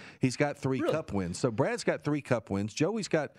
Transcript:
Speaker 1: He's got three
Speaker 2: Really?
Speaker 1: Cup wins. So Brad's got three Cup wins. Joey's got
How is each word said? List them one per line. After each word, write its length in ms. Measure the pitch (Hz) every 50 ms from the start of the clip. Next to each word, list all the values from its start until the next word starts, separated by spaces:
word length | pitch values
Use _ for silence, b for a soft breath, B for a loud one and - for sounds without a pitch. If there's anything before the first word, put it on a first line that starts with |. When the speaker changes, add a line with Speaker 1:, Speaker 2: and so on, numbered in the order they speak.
| B B B B
Speaker 1:
He's 160 | - 131 117
got 220 | - 147 147 135 -
three 220 | - 131 131 127 311
Speaker 2:
Really? 100 | 339 139
Speaker 1:
Cup 220 | 156 - - 101
wins. 240 | 98 92 85 90 -
So 120 | - 127
Brad's 340 | 110 101 143 202 240 202 -
got 200 | 185 160 127 -
three 160 | 151 147 147
Cup 300 | 123 - 127 113 - -
wins. 240 | 101 98 101 113 -
Joey's 340 | - 147 185 220 226 175 -
got 220 | - 160 139 - -